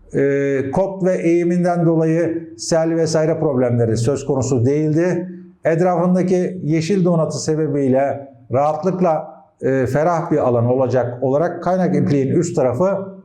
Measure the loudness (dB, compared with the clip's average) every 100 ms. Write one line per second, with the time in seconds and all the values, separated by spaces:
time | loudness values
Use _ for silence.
0 | -6 -2 0 0 0 -2 -2 -2 -2 -2
1 | -2 0 2 2 2 0 0 2 2 2
2 | 2 0 0 -4 -10 -12 -2 0 0 0
3 | 0 2 0 0 0 0 2 2 2 0
4 | 0 -2 -2 -2 0 0 2 2 0 0
5 | 0 -2 -6 -12 -18 -6 -2 0 2 2
6 | 2 2 2 0 0 -4 -2 -2 0 0
7 | 2 2 0 -2 -2 -2 0 0 2 2
8 | 0 -4 -12 -20 -4 0 0 0 -2 0
9 | 2 0 -4 -16 -20 _ -2 0 0 0
10 | 0 0 0 0 2 2 2 2 2 0
11 | -2 -2 -2 0 -2 -4 -2 0 0 0
12 | 2 0 2 0 0 0 0 2 0 -2
13 | -6 -14